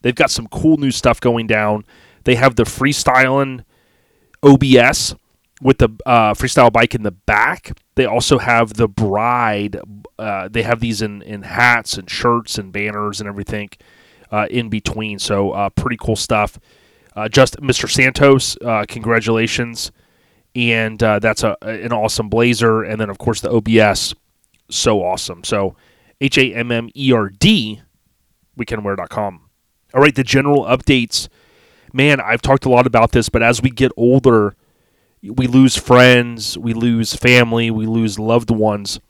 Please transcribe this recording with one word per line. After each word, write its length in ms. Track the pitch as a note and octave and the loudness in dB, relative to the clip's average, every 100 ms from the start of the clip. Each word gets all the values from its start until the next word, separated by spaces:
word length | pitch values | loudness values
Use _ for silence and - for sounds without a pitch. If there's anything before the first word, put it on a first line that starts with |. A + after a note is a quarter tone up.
They've 100 | A#2+ | -4
got 160 | B2+ C#3 | -2 -2
some 160 | - A2 | -4 -10
cool 280 | - D#3 D#3 | -4 0 0
new 140 | C#3 | 0
stuff 280 | A#2+ B2+ A#2 | -2 -2 0
going 280 | B2+ A#2 A2+ | -2 -2 -2
down. 360 | G#2+ G#2+ G#2+ - _ _ _ - | -2 0 -4 -8 _ _ _ -2
They 100 | A#2+ | 2
have 220 | C3 A#2+ | 2 2
the 80 | A2+ | -4
freestyling 960 | - C3+ D3 - B2+ C3 C3+ C3+ B2+ - _ _ _ _ _ _ _ | 0 -2 0 0 2 2 0 -2 -8 -18 _ _ _ _ _ _ _
O 120 | C#3+ C#3 | 6 6
B 220 | C#3 B2+ | 6 6
S 380 | B2 - - - _ _ _ _ | 6 2 -6 -10 _ _ _ _
with 160 | C3+ - | 0 2
the, 120 | A#2 A2 - | 0 -2 0
uh, 280 | A#2+ G#2+ | 2 2
freestyle 380 | G2+ B2+ - A#2+ | 0 -2 4 4
bike 220 | A2+ A#2 | 4 0
in 100 | A#2+ | -2
the 80 | G#2 | -6
back. 600 | F2+ - G#2 B2 F3 - - _ - | -6 -2 0 0 -2 -12 -18 _ -2
They 100 | B2 | 0
also 320 | A#2 - C3 | 0 2 0
have 360 | B2 A#2 A2+ | 2 2 0
the 140 | G#2+ A2+ | 0 -2
Bride. 920 | G2 G#2+ G2+ A#2 B2 A#2 G#2 G#2 G2 - G2+ - - | 0 -2 0 -2 0 -2 -2 -6 -8 -14 -20 -20 -12
Uh, 300 | G#2+ G2 F#2+ | -8 -8 -6
they 120 | A2+ | -6
have 200 | A2 A#2 | -2 -2
these 200 | A#2 G#2 | -2 -4
in, 200 | G#2+ G#2 | -6 -10
in 200 | - G#2 | -14 -16
hats 560 | G2 - A#2+ A#2+ G#2+ - | -10 0 2 0 -2 -12
and 120 | F#2 | -10
shirts 480 | - B2 A#2 A2 - | -4 0 0 -4 -10
and 140 | G2 | -10
banners 500 | G2+ G#2 G#2 G#2 G2 | -8 -6 -6 -8 -8
and 80 | G#2 | -10
everything, 400 | G2+ G2 G#2+ G#2 - _ _ _ _ _ | -10 -8 -8 -10 -18 _ _ _ _ _
uh, 180 | - G#2+ | -4 -2
in 180 | B2 A2+ | -4 -4
between. 520 | G#2+ - A2 A2 G2+ | -6 -6 -8 -8 -8
So, 320 | - G2+ G2 | -4 -2 -2
uh, 180 | - G2+ | -2 -4
pretty 260 | - - A#2 | -4 -4 -6
cool 200 | - A2 | -4 -4
stuff. 420 | - A2 G#2 - _ _ _ _ _ - | -2 -2 -2 -6 _ _ _ _ _ -10
Uh, 140 | A2 | -2
just 320 | C3+ C3 - | 2 2 0
Mister 260 | C#3 A#2+ - | -4 -2 -2
Santos, 720 | - C3 - C#3+ C3+ - - | 0 0 4 4 4 2 -6
uh, 200 | A#2+ A2 G2+ | -4 -4 -4
congratulations. 1040 | A#2 A2 A2+ A2 A2+ A2+ - A#2+ A2+ - _ _ _ _ _ _ | -8 -2 0 0 0 0 -4 -6 -8 -14 _ _ _ _ _ _
And, 480 | B2 A#2+ A#2 A2 A2 | -4 0 0 -2 -2
uh, 180 | A2+ G#2 | 0 2
that's 240 | A2 G#2+ | 0 -2
a, 120 | A2 - | -4 -4
an 320 | G#2+ A2 A2+ | -10 -10 -6
awesome 360 | A#2 G#2+ - G#2+ | -4 -2 -4 -2
blazer. 540 | A2 A#2+ A2 A#2 A2 | 2 2 2 2 0
And 160 | F#2+ G#2+ | -2 -6
then, 100 | G#2 | -8
of 80 | G2 | -4
course, 220 | A#2+ A2 | -4 -4
the 100 | - | 0
O 120 | A#2 | -2
B 180 | G#2+ A2+ | 2 4
S. 340 | G#2+ G2 - - _ _ _ _ _ | 4 0 -6 -10 _ _ _ _ _
So 320 | - B2+ G#2 | -4 0 0
awesome. 440 | F2+ F#2+ - F2 - | -2 -6 -8 -12 -6
So, 300 | G#2+ G2 - _ _ _ _ | -4 -4 -8 _ _ _ _
H 180 | C#3 - | -2 0
A 160 | C3 | 0
M 180 | A#2 A#2+ | -2 -4
M 180 | A#2 A#2 | -4 -6
E 200 | - C3+ | -4 0
R 160 | A#2+ G2 | 2 0
D 520 | G2 F#3+ G#3+ G#2+ G#2+ _ _ _ _ _ _ _ - | 0 2 2 0 -10 _ _ _ _ _ _ _ -14
weekend 260 | A#2 A2 | -10 -8
wear 140 | G2+ G2 | -6 -8
dot 120 | E2+ | -8
com. 400 | - G#2 F2 _ _ _ _ _ | -6 -8 -10 _ _ _ _ _
All 80 | C3 | 2
right, 140 | D3 C#3 | 2 2
the 80 | |
general 420 | B2+ C3+ C#3+ C#3+ A2 | 0 0 2 0 2
updates. 640 | B2+ - C3 A#2 - - _ _ _ _ _ _ | 0 2 0 0 -6 -8 _ _ _ _ _ _
Man, 260 | B2+ C#3+ C#3 | 0 2 2
I've 220 | - A#2 | 0 -2
talked 240 | - C3+ C3+ | 0 0 4
a 40 | |
lot 160 | B2 B2 | 4 4
about 280 | A2+ A2+ | 4 4
this, 160 | C3 A2 | 2 0
but 120 | A#2 | 0
as 200 | A2+ B2 | 0 2
we 80 | C3 | -2
get 220 | A2+ C3 - | 0 -2 2
older, 600 | A#2+ C3 C3 A2+ G2+ - _ _ _ _ _ _ | 2 4 4 4 2 -6 _ _ _ _ _ _
we 240 | - B2 B2+ | -8 -4 2
lose 300 | B2+ C3 - | 4 4 2
friends, 800 | - B2 B2+ B2 A#2+ A#2 G#2+ - | 4 6 8 6 2 -8 -10 -8
we 160 | A#2 | -6
lose 420 | A2+ A#2+ A#2 A2 - | -2 0 0 -2 -2
family, 560 | B2 B2 A#2 A#2 A#2 | 4 4 4 0 -2
we 140 | A2 A2 | -2 -2
lose 340 | A2+ A2 G#2 | -2 -2 -4
loved 320 | G#2+ A#2+ A2+ | 0 0 0
ones. 480 | A2+ A2 G2+ G2+ - | 0 0 -2 -8 -12